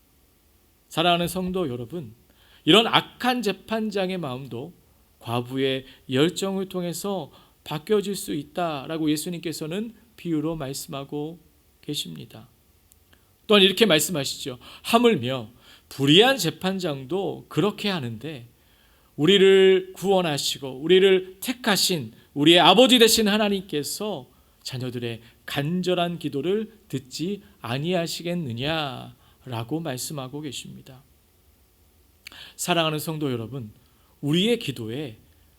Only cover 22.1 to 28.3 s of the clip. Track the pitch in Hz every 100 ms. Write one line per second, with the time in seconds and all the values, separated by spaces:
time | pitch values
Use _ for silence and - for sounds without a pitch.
22.1 | - _ - 147 175 160 196 254 247 226
23.1 | 226 214 208 208 202 190 147 143 - 208
24.1 | 170 123 _ _ _ - 127 127 120 120
25.1 | 113 - _ - - 143 180 180 180 175
26.1 | 170 151 143 151 202 220 - - 135 -
27.1 | - 165 202 - _ 113 127 160 185 170
28.1 | - 165